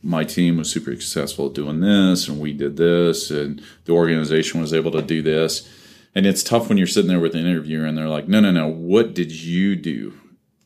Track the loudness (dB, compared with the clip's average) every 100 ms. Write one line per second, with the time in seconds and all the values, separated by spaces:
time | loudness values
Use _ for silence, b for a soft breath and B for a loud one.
0 | -2 -4 -2 0 2 2 -2 -6 -6 -10
1 | -6 -6 -6 -4 -6 -4 -6 0 2 4
2 | 4 2 -2 -6 -6 -4 -6 2 4 4
3 | 4 0 -4 -6 -6 -8 B B 0 2
4 | 4 2 0 0 0 -4 -2 -2 0 -2
5 | -2 -2 0 0 0 -4 b b b b
6 | b 2 2 2 0 0 2 2 2 2
7 | 2 2 0 0 -2 -2 -4 -6 -4 -4
8 | -4 -4 2 4 4 4 0 -4 2 2
9 | 2 0 -6 -6 -4 0 0 -2 -4 -8
10 | -10 -16 _ _ _ _